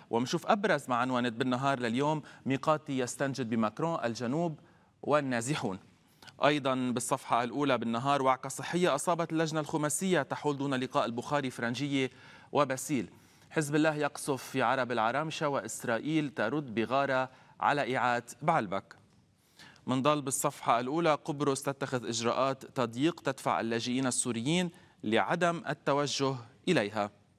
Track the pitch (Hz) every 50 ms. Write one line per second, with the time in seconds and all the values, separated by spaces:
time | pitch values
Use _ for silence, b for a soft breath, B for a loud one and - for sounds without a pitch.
0 | B B 110 117 127 - - 165 - - 196 208 196 208 175 143 - - 127 117
1 | 123 127 127 123 120 123 110 110 131 127 127 123 131 139 139 127 123 117 113 123
2 | 143 147 156 156 - B B B B 123 135 139 - - 156 151 - - 139 131
3 | 123 120 - - 143 139 135 123 131 110 117 113 110 107 107 - 143 165 165 -
4 | - 120 117 110 127 117 131 160 175 170 151 - b b b b b b b b
5 | - - 139 151 143 135 127 117 117 123 151 - - 110 92 95 - - - _
6 | _ B B B B B B B - 139 151 147 131 135 131 131 127 127 120 127
7 | - - 143 131 - - 135 120 123 120 110 135 143 139 131 117 117 117 117 117
8 | 127 139 143 143 131 131 131 127 - 135 - - 135 - - 175 180 170 131 147
9 | - - 170 160 170 160 165 160 165 160 151 160 151 143 - 156 151 151 - -
10 | 185 190 180 156 135 - 135 - - 147 147 135 139 143 139 127 127 123 - 147
11 | 117 110 117 117 113 - 147 147 139 131 - - 117 117 117 113 143 143 139 139
12 | 131 127 B B B B B B B B B 135 147 131 135 131 - - 151 123
13 | 95 90 - B B B B B B B - 160 156 143 147 156 151 160 151 151
14 | 147 143 - - - - 143 127 - - - 131 123 113 131 131 127 117 123 117
15 | 110 113 123 139 156 160 151 - 160 147 139 123 98 110 - - - 123 117 113
16 | - 139 160 156 151 139 - - 110 110 127 151 151 131 107 117 110 98 123 139
17 | 139 135 135 131 131 127 B B B B B B - 107 139 147 135 110 127 131
18 | 113 123 120 120 120 - - - - 156 170 151 117 92 95 98 - - - -
19 | _ _ _ _ _ _ _ B B B B B B B B B B - 127 131
20 | 127 147 151 147 139 139 135 - - 151 139 - - - 123 117 123 127 147 165
21 | 170 165 151 143 - - 156 139 147 143 135 131 - 143 139 - 143 131 - 127
22 | 113 - 120 113 117 117 117 - 127 135 135 - - - - - 123 113 113 120
23 | 139 165 170 - - 143 135 - - 139 113 82 104 113 117 117 110 123 123 131
24 | 135 127 120 - - 127 117 113 117 135 165 180 185 175 B B B B B B
25 | B 107 110 110 95 107 160 180 180 175 170 165 - - 151 - - - 139 143
26 | 147 135 - - 139 135 135 127 117 - - - - - 180 139 110 104 107 110
27 | 104 104 - - _ _ _